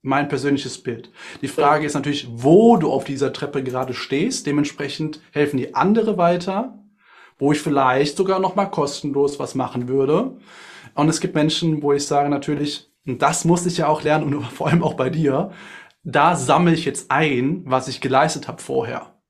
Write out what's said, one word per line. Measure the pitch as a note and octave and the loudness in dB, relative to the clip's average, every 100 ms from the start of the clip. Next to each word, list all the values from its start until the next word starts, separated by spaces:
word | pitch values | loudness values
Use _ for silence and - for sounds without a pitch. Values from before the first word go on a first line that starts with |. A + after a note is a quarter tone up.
mein | C3+ C#3 C#3+ | -2 -2 -2
persönliches | C3+ C#3+ C#3 B2+ - | -2 0 -2 -4 -10
Bild. | B2+ A2+ - - - - | -10 -10 -12 -20 -20 -10
Die | C3+ | -6
Frage | - C#3+ D3+ | 0 2 2
ist | D3+ | 0
natürlich, | D3 C#3+ C#3 A#2+ | -4 -2 -4 -6
wo | A#2 C3+ F#3+ A#3 G#3 | 0 6 8 8 6
du | D3 | 4
auf | C3+ | 0
dieser | - C3+ C3+ | -2 -2 -2
Treppe | - C#3+ C#3 | -2 -6 -4
gerade | B2+ B2+ B2+ | -4 -4 -6
stehst. | A#2+ - C#3 A#3+ - | -8 -4 -2 -2 -4
Dementsprechend | D3 D3 D3 - C#3 - D#3 - _ | -2 0 -2 -4 -8 -6 -8 -10 _
helfen | D3 D3 C3 | -2 0 -2
die | - | -2
andere | B2+ F3+ A3+ A3 F3+ | 0 2 2 0 2
weiter, | E3+ F3 G3 F#3+ C4 - _ _ _ - - - | 2 0 -2 -6 -6 -10 _ _ _ -20 -20 -2
wo | C#3 | 0
ich | D3 | 0
vielleicht | D#3 C#3+ C3 C3 D3 - | 0 2 2 2 2 0
sogar | F#3+ F#3+ | 0 0
noch | F#3+ | 0
mal | G3 G3 | -2 -2
kostenlos | - C#3 - C#3+ C#3 C#3 C#3 | -2 -4 -4 -4 0 0 -2
was | B2+ | -6
machen | C3+ B2 B2 B2 | -4 -4 -4 -2
würde. | C3+ C3+ E3+ C4 - - - - - - | 0 2 2 0 -8 -20 -20 -20 -20 -8
Und | - D#3 | 0 0
es | - | 0
gibt | E3 | -2
Menschen, | D#3 D3+ - E3 D3+ | 0 0 0 -2 0
wo | C#3+ | 2
ich | C#3+ | 0
sage | - C#3+ C#3+ | 2 0 0
natürlich, | C#3 D3+ C#3+ D3 - _ _ - | -2 -4 -4 -4 -8 _ _ -10
und | A#2+ | 0
das | C#3+ E3 | 0 2
muss | E3 F3 | 2 2
ich | F3+ A3 | 0 0
ja | D#3 | 0
auch | D3+ | 4
lernen | D3+ D#3 D#3 | 4 4 0
und | D3 | -4
<laughs> | A#2 | -6
vor | - D3 | -6 0
allem | E3 | 2
auch | - | 2
bei | - C3 | 0 -2
dir, | D3+ C#3+ C3+ G3+ - - - - _ | 0 0 0 -2 -10 -20 -20 -20 _
da | - C#3+ D#3+ | -2 4 4
sammle | F3 C#3+ D3 E3+ | 4 2 4 4
ich | E3 | 2
jetzt | C#3+ - - | 0 -6 -2
ein, | C#3 D#3 B2 C3+ F3 | 0 0 0 -2 -4
was | B2+ B2+ C3+ | -2 -4 -2
ich | - | -6
geleistet | C3 C3 D#3 - - | 0 2 2 -2 -10
habe | - | -12
vorher. | - C3 - - - _ | -6 -4 -4 -8 -14 _